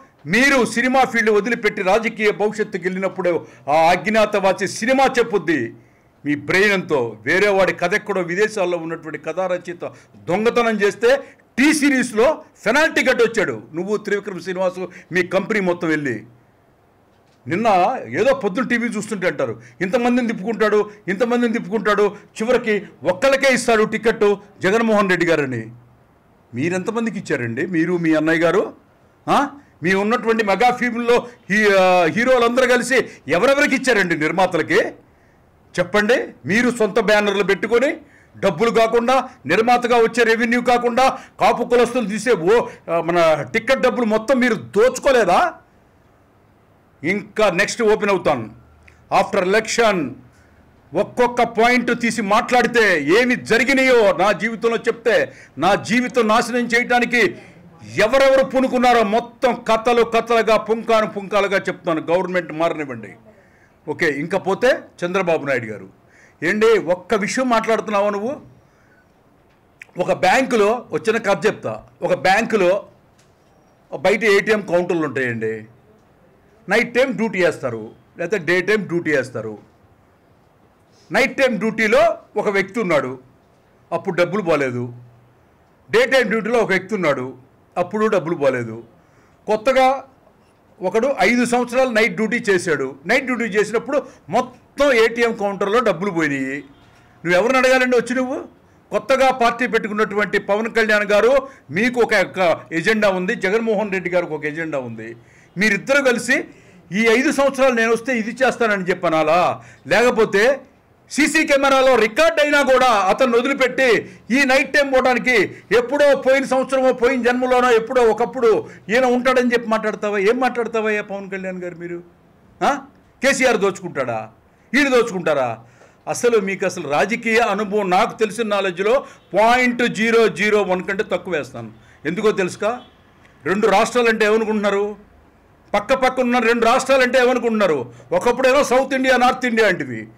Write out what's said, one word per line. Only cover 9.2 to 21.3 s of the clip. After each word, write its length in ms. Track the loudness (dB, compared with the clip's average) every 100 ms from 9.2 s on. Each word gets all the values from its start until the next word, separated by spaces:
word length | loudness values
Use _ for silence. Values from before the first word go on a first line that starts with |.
| -8 -6 -4
రచయిత 460 | -4 -8 -12 -12 -14 _ -14
దొంగతనం 640 | -4 0 0 0 0 2
చేస్తే 400 | 0 2 2 2 -2 -20 _ 0
టీ 140 | 2
సిరీస్లో 680 | 4 2 0 -2 2 2 0 -8 _ -2
పెనాల్టీ 380 | 2 2 0
కట్టి 200 | 0 2
వచ్చాడు. 380 | 2 2 -2 -4 -10
నువ్వు 220 | -8 -4 -4
త్రివిక్రమ్ 440 | -2 -6 -6 -10
శ్రీనివాసు 520 | -8 -4 -4 -4 -12 -14 -6
మీ 100 | -4
కంపెనీ 380 | -2 -2 -2 -2
మొత్తం 280 | 0 -2 -2
వెళ్ళి 360 | -2 -2 -8 -10 _ _ _ _ _ _ _ _ _ _ _ -6
నిన్న 480 | -2 2 2 2 -2 -6
ఏదో 260 | 0 2
పొద్దున 300 | 2 0 -4
టీవీ 240 | -2 -2 -2
చూస్తుంటే 380 | -6 -6 -4 -4
అంటారు, 360 | -2 -6 -6 -14 -8
"ఇంతమందిని 480 | -4 0 2 0 0
తిప్పుకుంటాడు, 640 | -4 -6 -2 0 0 -2 -6 -6
ఇంతమందిని 440 | -2 0